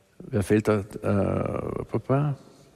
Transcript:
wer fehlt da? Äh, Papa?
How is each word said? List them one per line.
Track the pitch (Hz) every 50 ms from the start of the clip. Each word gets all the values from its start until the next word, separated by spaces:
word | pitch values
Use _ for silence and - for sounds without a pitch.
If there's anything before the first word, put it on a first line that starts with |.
| _ _ _ _
wer | - - 127 104 95
fehlt | - 104 107 104 110
da? | 107 101
Äh, | 98 - - - - 101 101 98 98 95 95 95 - - - - - - - - -
Papa? | - - 117 - - 131 139 147 147 131 - - - - - - - _